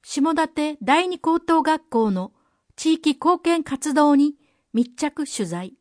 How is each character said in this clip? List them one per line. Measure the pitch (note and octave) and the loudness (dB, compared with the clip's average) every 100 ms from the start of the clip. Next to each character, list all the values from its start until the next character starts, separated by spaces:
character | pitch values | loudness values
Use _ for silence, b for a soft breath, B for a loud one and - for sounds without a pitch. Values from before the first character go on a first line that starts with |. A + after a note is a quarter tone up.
下 | - - D4 | -8 -2 0
館 | D#4+ D#4 - D4+ D4 | 0 -2 -2 -6 -4
第 | G#3 D4 F4+ | 0 2 2
二 | F4+ | -2
高 | - E4 | 0 0
等 | E4+ E4 | 2 2
学 | D4 D#4 _ | 2 -2 _
校 | A#3 A3 | -2 0
の | F#3 F#3 _ _ _ _ - | -2 -6 _ _ _ _ -6
地 | D#4+ | -2
域 | D#4+ D4+ | 0 0
貢 | C#4+ D#4+ F4 | 0 0 0
献 | E4+ E4+ | 0 -2
活 | D4+ C4 D4+ | -2 -6 -2
動 | C#4 D4 | 2 4
に | C#4+ D4 D4 b b b | 4 2 -2 b b b
密 | A3 A#3+ | -4 -4
着 | - D4+ D4 | -2 -6 -4
取 | C#4+ - F#3 | -10 -6 -6
材。 | F3 F#3 _ | -6 -10 _